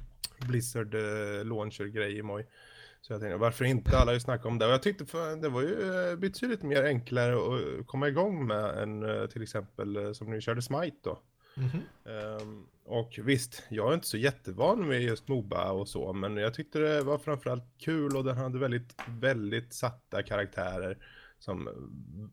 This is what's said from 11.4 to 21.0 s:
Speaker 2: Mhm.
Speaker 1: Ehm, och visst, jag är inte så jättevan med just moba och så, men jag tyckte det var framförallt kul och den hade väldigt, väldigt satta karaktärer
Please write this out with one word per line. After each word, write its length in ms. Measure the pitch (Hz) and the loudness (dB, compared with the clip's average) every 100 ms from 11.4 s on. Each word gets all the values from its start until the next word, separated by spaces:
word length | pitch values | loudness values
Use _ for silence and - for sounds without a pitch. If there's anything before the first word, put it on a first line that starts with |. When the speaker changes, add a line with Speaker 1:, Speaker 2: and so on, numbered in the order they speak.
| _ - | _ -4
Speaker 2:
Mhm. 260 | 127 160 - - 113 | -2 -2 -6 -14 -12
Speaker 1:
Ehm, 600 | 110 107 107 107 107 - _ - | -8 -6 -8 -10 -14 -18 _ -4
och 340 | 117 120 - | -2 -2 -2
visst, 400 | 117 131 - - - | 2 2 2 -10 -6
jag 200 | 107 113 | 0 2
är 40 | 170 | 2
inte 120 | - | 0
så 100 | 107 | 2
jättevan 680 | 135 123 - 92 156 226 160 | 2 0 -6 2 4 4 2
med 140 | 123 | 2
just 260 | 120 110 - | 2 0 0
moba 440 | 131 101 87 92 | -2 0 0 0
och 160 | 95 101 | 0 -2
så, 260 | 101 95 | -4 -4
men 240 | 95 98 104 | -2 -2 0
jag 160 | 110 | 0
tyckte 260 | 120 151 151 | -2 -4 0
det 220 | 151 151 | 2 2
var 160 | 139 147 | 2 0
framförallt 460 | 156 139 131 123 - - | 0 -2 -2 -4 -6 -8
kul 380 | 160 160 143 135 | -2 2 2 2
och 60 | |
den 140 | 131 123 | 0 0
hade 220 | 131 127 | 0 0
väldigt, 360 | 131 120 - - - | 0 0 -2 -12 -10
väldigt 680 | 117 131 117 104 113 120 | 0 2 2 0 -2 -4
satta 500 | - 120 - - 101 | -4 -4 -4 -6 -4
karaktärer 760 | 101 104 98 - 90 92 92 95 | 0 0 0 -2 -2 -2 -4 -6